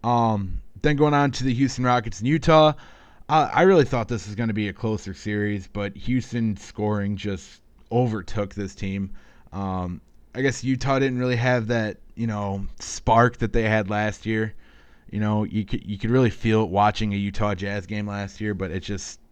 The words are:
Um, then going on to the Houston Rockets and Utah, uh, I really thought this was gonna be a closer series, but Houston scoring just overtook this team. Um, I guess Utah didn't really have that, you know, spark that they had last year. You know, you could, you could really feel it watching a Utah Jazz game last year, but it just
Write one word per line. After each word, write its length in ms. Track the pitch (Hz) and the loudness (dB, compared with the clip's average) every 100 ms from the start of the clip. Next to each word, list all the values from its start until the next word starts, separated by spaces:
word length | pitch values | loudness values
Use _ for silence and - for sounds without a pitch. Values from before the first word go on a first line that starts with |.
Um, 580 | 120 120 113 107 98 - - - | 2 2 2 2 -2 -6 -8 -2
then 140 | 151 143 | 0 4
going 180 | 151 147 | 4 4
on 160 | 143 | 2
to 120 | - | 0
the 100 | 127 | -2
Houston 300 | 120 135 127 | 0 0 0
Rockets 360 | 123 123 113 - | 0 2 0 -4
and 80 | 117 | 0
Utah, 460 | 156 - 156 156 147 - - - - - | 2 6 8 6 4 -12 -20 -20 -20 0
uh, 220 | 156 139 | 2 2
I 120 | - | 4
really 220 | 185 185 139 | 6 8 6
thought 220 | 123 110 | 0 -2
this 200 | 117 104 | -6 -6
was 80 | 101 | -4
gonna 180 | 117 | -2
be 140 | 107 104 | 0 -4
a 60 | |
closer 420 | 95 113 107 - 90 | -4 -4 -4 -6 -10
series, 520 | 107 104 104 104 87 | -4 -2 -2 -2 -6
but 300 | 104 101 98 | -8 -8 -6
Houston 600 | 117 127 - 120 113 98 | -2 -2 -2 -2 -2 -4
scoring 600 | - - 104 104 101 101 | -10 -4 -2 0 -2 -4
just 440 | 101 95 - - _ _ - | -6 -8 -10 -20 _ _ -2
overtook 640 | 117 123 107 87 107 101 | 0 0 -2 -4 -4 -4
this 220 | - 98 - | -4 -8 -6
team. 340 | 98 98 95 - - - - | -6 -4 -6 -10 -16 -20 -14
Um, 480 | 98 95 92 90 87 _ - - 120 | -8 -6 -4 -6 -8 _ -20 -14 -2
I 80 | |
guess 200 | 135 123 | -2 0
Utah 360 | 123 131 143 135 | -2 -2 0 2
didn't 180 | 135 123 | 0 0
really 180 | 127 120 | 0 0
have 300 | 127 123 110 | 2 0 0
that, 280 | 117 107 - - | -2 -2 -6 -16
you 140 | - 117 | -6 -4
know, 400 | 104 101 98 101 - | -2 -4 -4 -6 -10
spark 580 | - - - 113 123 - | -12 -4 4 6 6 2
that 140 | 113 | 0
they 120 | 117 | 2
had 260 | 110 110 98 | 2 2 0
last 380 | 104 107 104 107 | -2 -2 -4 -4
year. 260 | 110 110 - - - - - - | -2 -2 -6 -18 -20 -20 -20 -8
You 100 | 104 | -2
know, 240 | 107 107 | 0 0
you 220 | 107 107 101 | 0 -2 -2
could, 180 | 107 | -6
you 140 | 90 101 | -6 -4
could 140 | 113 | 2
really 180 | 127 120 | 4 4
feel 340 | - 117 110 | 2 2 2
it 60 | 104 | 2
watching 440 | 95 104 - 110 | 4 4 2 -2
a 40 | 101 | 0
Utah 380 | 101 98 104 92 | -2 0 -2 -2
Jazz 320 | 98 101 92 | -4 -6 -6
game 180 | 104 104 | -6 -6
last 340 | 101 98 - | -6 -8 -6
year, 140 | 107 | -4
but 160 | 95 95 | -4 -4
it 120 | 92 | -6
just 380 | - 98 - - _ | -6 -8 -10 -18 _